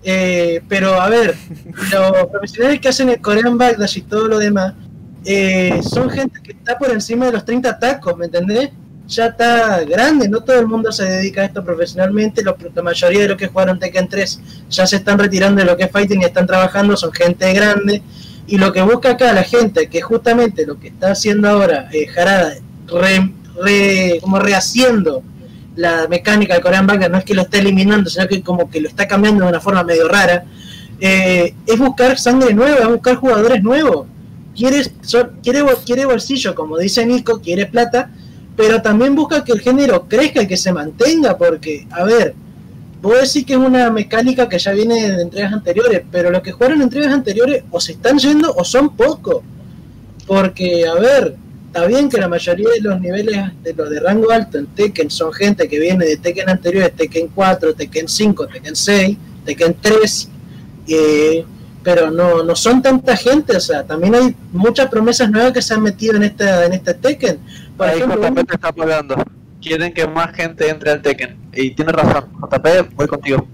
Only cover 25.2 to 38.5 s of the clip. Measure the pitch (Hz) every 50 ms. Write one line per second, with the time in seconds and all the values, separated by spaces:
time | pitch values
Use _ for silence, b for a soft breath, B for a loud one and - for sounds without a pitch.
25.2 | - - - B B B B B B B - 170 170 170 165 165 160 160 175 170
26.2 | - 214 208 214 208 - 180 175 175 180 180 190 196 196 208 202 185 175 175 190
27.2 | 185 - 202 190 185 - - 202 196 196 196 190 190 202 208 214 196 170 - 180
28.2 | 190 185 196 185 - 180 180 175 170 - - 156 151 156 - 190 202 196 202 196
29.2 | 208 214 208 202 185 180 175 160 170 196 202 185 175 170 170 165 165 160 190 202
30.2 | 190 175 175 175 - B B B B B B B B B B - 190 196 190 190
31.2 | 190 185 180 180 175 170 - - - - 226 220 269 262 269 - 247 254 262 262
32.2 | - 240 247 262 262 240 208 208 247 285 294 269 226 226 233 226 - 247 254 247
33.2 | 262 262 226 208 214 240 262 208 190 220 254 302 320 262 175 147 - - - -
34.2 | - - - - - - - - 233 262 269 285 262 - - - - - - 240
35.2 | 240 240 - - - 240 247 285 285 277 254 247 - 240 240 247 277 269 247 214
36.2 | - - 277 254 - 196 180 - 156 156 156 165 180 196 - 247 226 233 247 247
37.2 | - 233 226 214 - 170 175 185 202 - - 240 240 233 - 240 262 B B B
38.2 | B B B B B B